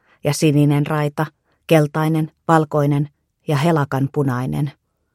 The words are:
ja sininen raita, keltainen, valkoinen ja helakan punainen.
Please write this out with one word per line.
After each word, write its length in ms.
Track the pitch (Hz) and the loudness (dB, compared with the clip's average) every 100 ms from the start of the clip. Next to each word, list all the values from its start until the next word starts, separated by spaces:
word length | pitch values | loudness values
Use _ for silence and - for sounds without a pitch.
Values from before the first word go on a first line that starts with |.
| _ _ | _ _
ja 100 | 147 | -6
sininen 540 | - 156 147 147 143 147 | 0 2 4 2 2 0
raita, 380 | 156 147 156 156 - _ _ - | -2 -4 -4 -8 -10 _ _ 2
keltainen, 640 | 160 151 156 156 160 156 _ - | 2 2 0 -2 -2 -4 _ 0
valkoinen 600 | 165 156 151 143 147 147 _ _ _ - | 0 2 0 0 0 -2 _ _ _ -4
ja 100 | 143 | 0
helakan 520 | 170 160 139 135 135 | 0 0 -2 -2 -2
punainen. 580 | 147 135 123 135 147 147 - _ _ _ | -2 -2 -2 -4 -6 -6 -10 _ _ _